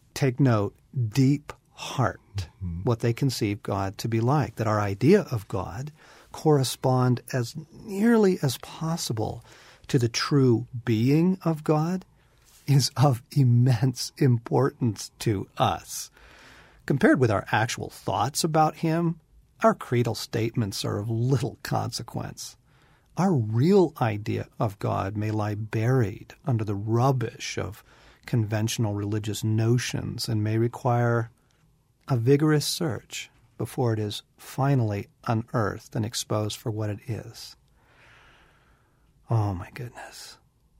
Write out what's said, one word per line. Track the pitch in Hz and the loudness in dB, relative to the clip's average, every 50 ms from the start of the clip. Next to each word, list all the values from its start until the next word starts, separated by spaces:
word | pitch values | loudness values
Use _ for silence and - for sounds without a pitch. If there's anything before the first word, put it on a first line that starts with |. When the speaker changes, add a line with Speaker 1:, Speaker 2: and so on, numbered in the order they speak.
| _ _ _ | _ _ _
Speaker 1:
take | - 147 131 123 - | 0 0 0 2 2
note, | 143 127 117 104 101 101 - _ _ _ - 131 117 107 | 4 4 4 4 2 0 -4 _ _ _ -6 -4 -4 -2
deep | - 139 131 135 147 143 - - - - _ _ _ | 2 2 4 4 2 0 -2 -10 -18 -18 _ _ _
heart, | - - - - - 120 92 - - _ _ - 101 87 - _ _ 95 | -16 -14 -8 -4 0 0 0 -2 -4 _ _ -10 -8 -8 -8 _ _ -10
Speaker 2:
Mm-hmm. | 87 85 87 101 | -8 -8 -4 -2
Speaker 1:
what | 123 117 113 | -2 0 0
they | - 120 117 | 0 -2 -2
conceive | - 139 135 120 - 117 101 104 107 - | 0 -2 -2 -2 -2 -2 -2 -2 -4 -4
God | - 104 98 98 98 107 | -4 -4 -2 -2 -4 -6
to | - - | -8 -6
be | 117 113 113 | -4 -2 0
like, | 113 123 147 156 117 - - | 0 0 0 0 -2 -2 -4
that | - 110 | -4 -2
our | 110 107 104 | 0 0 0
idea | 104 101 98 98 123 151 202 202 - - | 0 -2 -2 2 4 6 6 6 4 0
of | 127 101 98 | -6 -6 -6
God | - - 95 90 - 85 117 139 151 - _ - - - - - _ | -6 -6 -6 -6 -6 -8 -10 -12 -12 -14 _ -20 -20 -20 -20 -20 _
correspond | - - - 156 147 139 131 - - - - 131 127 127 123 127 123 117 - - - | -18 -2 2 4 4 4 2 0 -4 -2 0 2 2 4 4 2 2 0 -2 -6 -6
as | 127 120 - - 156 151 - - - - | -6 -6 -6 -8 -14 -16 -16 -20 -20 -14
nearly | 220 190 196 214 233 233 220 208 190 180 - - | -8 -4 0 2 4 4 6 6 4 4 2 0
as | 131 123 - | -2 -2 -4
possible | - - - - 160 165 165 170 - - 127 107 107 - 123 120 - - - - - - - - - | -10 -16 -10 -8 -4 -4 -4 -4 -4 -6 -4 -4 -4 -4 -6 -8 -14 -20 -20 -20 -20 -20 -20 -20 -6
to | - - | -2 0
the | 131 117 117 | 2 2 0
true | - - - - 151 139 131 127 117 110 120 - - 117 - | 0 -2 -2 2 4 4 6 6 4 4 2 -4 -10 -6 -2
being | 123 113 107 117 131 143 160 170 185 185 - - | 0 2 2 4 4 4 4 4 4 2 0 -2
of | 165 160 156 156 | -2 -2 -2 0
God | - 156 151 156 170 185 185 - - _ _ _ _ _ _ _ _ _ - _ | 2 2 2 2 0 -2 -4 -6 -10 _ _ _ _ _ _ _ _ _ -12 _
is | - 135 143 120 - - | 4 4 4 4 2 2
of | - 139 147 123 113 - _ | 4 4 4 4 2 -2 _
immense | - 147 135 123 120 120 123 131 123 104 139 131 123 - - - - | 2 4 6 6 6 6 6 6 4 4 2 0 0 -2 -8 -10 -2
importance | - 151 131 120 117 117 - 151 127 131 139 - - 135 117 98 - - - - _ | 0 2 2 2 2 0 -2 0 0 0 0 0 -2 -2 -2 -2 -4 -10 -16 -14 _
to | - 117 104 95 - - _ | -2 -2 -2 -2 -4 -8 _
us. | - 131 104 82 - - - - - - - _ - - - - - - - - - - - _ _ _ | 0 0 0 0 -2 -8 -12 -12 -12 -12 -14 _ -20 -20 -20 -20 -20 -20 -20 -20 -20 -20 -20 _ _ _
Compared | - 151 131 208 285 311 147 | -2 0 2 4 4 4 4
with | 127 107 | 4 2
our | 101 92 - - | 2 0 0 0
actual | - 107 113 117 - - - - | 0 0 0 0 -4 -8 -10 -12
thoughts | - - - - 92 101 104 131 - - - | -12 -10 -6 -4 -2 -2 -2 -2 -2 -4 -4
about | 165 156 160 156 156 - | 0 2 2 2 2 0
him, | - - 160 156 170 170 165 170 - _ _ _ - _ _ _ - - | -2 -2 -2 0 0 0 -2 -4 -6 _ _ _ -20 _ _ _ 2 2
our | 226 202 | 2 2
creedal | - - - 127 120 120 120 107 | 2 -2 -2 0 0 0 0 -2
statements | - - - - 113 110 117 - 127 110 98 98 - - | -6 -8 -6 -4 -4 -4 -2 -2 -2 -2 -2 -4 -6 -6
are | 113 104 101 | -4 -4 -4
of | 104 117 | -4 -4
little | 113 113 120 131 139 120 - 110 - - - | -2 -2 0 0 0 0 0 -4 -6 -10 -8
consequence. | - - 107 104 113 - - 117 - - 117 113 - - - - - - _ _ _ _ _ _ _ _ _ _ _ _ | -4 -4 -4 -4 -4 -6 -10 -12 -10 -10 -10 -10 -10 -12 -14 -16 -18 -18 _ _ _ _ _ _ _ _ _ _ _ _
Our | - 175 196 170 | 0 0 2 2
real | 127 110 107 110 117 135 175 202 196 175 - - - | 2 0 0 0 2 4 6 6 6 6 4 2 0
idea | 127 110 107 104 104 110 107 104 104 - _ - | 0 0 0 -2 -4 -4 -4 -4 -6 -8 _ -2
of | 120 107 101 - | -2 -2 -2 -4
God | - 117 101 98 95 98 104 | -4 -2 -2 -2 -2 -4 -4
may | 104 107 110 | -4 -4 -2
lie | 107 107 104 104 104 | -2 -2 -2 -2 -4
buried | 104 110 107 - 113 110 123 131 131 110 95 - - - - - - - | -6 -8 -4 -2 0 0 2 2 2 2 0 -2 -8 -14 -18 -20 -10 -4
under | - 120 107 110 | -2 -2 0 0
the | 104 104 | -2 -4
rubbish | 98 107 110 113 117 123 139 135 123 117 - - - - - - | -4 -2 -2 0 2 2 2 2 0 -2 -6 -8 -10 -12 -10 -8
of | - 95 95 98 - - _ - - - - - _ _ | -8 -8 -8 -10 -14 -20 _ -20 -20 -20 -20 -20 _ _
conventional | - - 120 107 104 113 107 110 113 - - 113 104 104 | -4 -2 -2 0 0 0 -2 -2 -2 -2 -2 -2 -2 -2
religious | 101 104 101 110 107 104 107 98 - - | -2 -4 -2 -4 -4 -4 -6 -6 -4 -2
notions | 110 110 110 113 113 123 123 - - - 101 92 101 101 113 - | 0 0 2 2 2 2 2 0 -2 -6 -6 -6 -6 -8 -8 -6
and | - 113 107 107 | -4 -2 -2 -2
may | 110 110 | 0 0
require | 113 117 120 - - - 127 120 120 120 120 117 117 113 117 - _ _ _ _ _ _ _ _ _ _ _ _ _ _ - | 0 0 -2 -4 -4 -2 0 0 2 2 2 2 0 -2 -4 -10 _ _ _ _ _ _ _ _ _ _ _ _ _ _ -2
a | 139 | -2
vigorous | 117 113 131 143 143 156 151 151 147 147 | 0 4 4 4 4 4 4 2 2 0
search | - - - 180 151 101 - - - - - - - _ _ _ _ _ | -2 -4 -4 -4 -4 -4 -6 -10 -12 -14 -14 -14 -14 _ _ _ _ _
before | - 117 - - - 127 117 | -10 -8 -6 -4 -2 0 0
it | 110 110 | 0 0
is | 107 104 98 - - _ _ | -2 -4 -6 -8 -12 _ _
finally | _ - - - - 131 139 143 131 113 107 104 101 - - _ _ - | _ -20 -12 -4 -2 0 2 2 2 2 0 -2 -4 -6 -10 _ _ -4
unearthed | 127 117 110 113 - - 120 107 95 92 107 - - - | -2 -2 -2 -2 -2 -2 0 0 0 -2 -6 -10 -8 -6
and | 123 107 | -4 -4
exposed | 117 - - - - 113 107 107 104 - | -4 -4 -8 -6 -4 -2 -2 -2 -4 -6
for | - - 123 | -8 -8 -8
what | 104 110 107 104 | -6 -4 -6 -6
it | 101 - - | -6 -8 -8
is. | - 110 101 - 117 - - - - - _ _ _ _ _ _ _ _ _ - - - - - _ _ _ _ _ _ _ _ _ _ _ _ _ _ _ _ _ _ _ _ - | -10 -10 -8 -10 -14 -16 -18 -20 -20 -20 _ _ _ _ _ _ _ _ _ -20 -20 -20 -20 -20 _ _ _ _ _ _ _ _ _ _ _ _ _ _ _ _ _ _ _ _ -2
Oh | 117 113 104 104 95 | 0 0 2 0 -2
my | 87 95 - - | -6 -8 -12 -12
goodness. | - 123 120 - - - - - - - - - - _ _ _ _ _ _ _ _ | -14 -14 -14 -14 -16 -18 -18 -18 -18 -20 -20 -20 -20 _ _ _ _ _ _ _ _